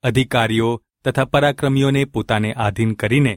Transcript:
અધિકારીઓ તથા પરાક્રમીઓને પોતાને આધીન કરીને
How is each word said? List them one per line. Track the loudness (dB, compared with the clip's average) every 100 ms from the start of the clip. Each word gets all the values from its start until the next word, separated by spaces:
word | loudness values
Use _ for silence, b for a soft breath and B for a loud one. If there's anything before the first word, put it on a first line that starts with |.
અધિકારીઓ | 0 0 0 0 0 0 0 -2 _ _
તથા | -4 -2 0
પરાક્રમીઓને | 2 0 0 -2 0 2 0 -2
પોતાને | -4 -2 -2 -2
આધીન | -2 -4 0 -2 0
કરીને | 0 2 0